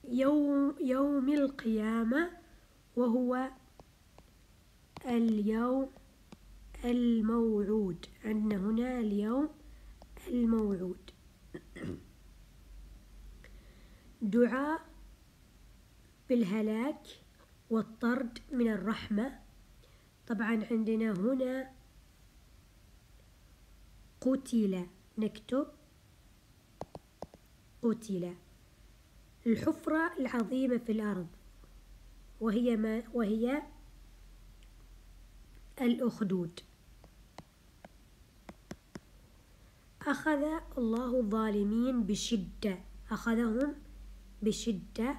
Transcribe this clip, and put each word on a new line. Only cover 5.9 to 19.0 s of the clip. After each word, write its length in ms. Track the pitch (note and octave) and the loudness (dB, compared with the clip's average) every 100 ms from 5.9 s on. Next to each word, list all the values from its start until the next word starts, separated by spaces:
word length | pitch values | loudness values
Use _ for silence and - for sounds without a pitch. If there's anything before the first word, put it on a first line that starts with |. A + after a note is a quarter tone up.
| - - - - - - - - - | -6 -20 -20 -20 -20 -20 -20 -18 -6
الموعود. 1200 | A#3+ B3 A#3+ A3+ G#3+ A#3 A3+ G#3+ G3+ A3 G3 E3+ - - | 0 2 4 4 4 4 4 2 2 2 2 -2 -10 -10
عندنا 320 | A3 G#3+ G#3+ G3+ | -2 0 0 0
هنا 440 | G3 A3+ B3 B3+ | 0 0 0 0
اليوم 480 | G#3+ G3+ G#3+ B3+ D4+ - - - - - - - - | 0 0 0 0 -2 -6 -20 -20 -20 -20 -20 -16 -4
الموعود. 840 | B3 A#3 A3+ G#3+ F#3 F3+ F#3+ - - - - - - - - | 0 4 4 2 0 -4 -6 -14 -20 -20 -20 -16 -16 -16 -12
<clears throat> 220 | - D#2+ - - - - - - - - - - - - - - - - - - - - - - | -10 -10 -14 -20 -20 -20 -20 -20 -20 -20 -18 -20 -20 -20 -20 -20 -20 -20 -20 -20 -20 -20 -20 -6
دعاء 580 | G#3+ A3+ A#3+ B3+ D4 D#4+ - - - - - - - - - - - - - - - | 2 6 6 4 0 -2 -6 -20 -20 -20 -20 -20 -20 -20 -20 -20 -20 -20 -20 -20 0
بالهلاك 800 | B3 F#3+ A3 G#3+ A3 C4 - - - - - - - - | 2 2 0 0 0 -2 -6 -14 -20 -20 -20 -20 -20 -2
والطرد 680 | A3 G#3 - A#3+ B3+ A#3 - - | -2 -2 -2 0 0 -4 -10 -6
من 160 | C4+ A#3 | 0 0
الرحمة. 680 | G#3 F#3+ A3 | 0 -2 -4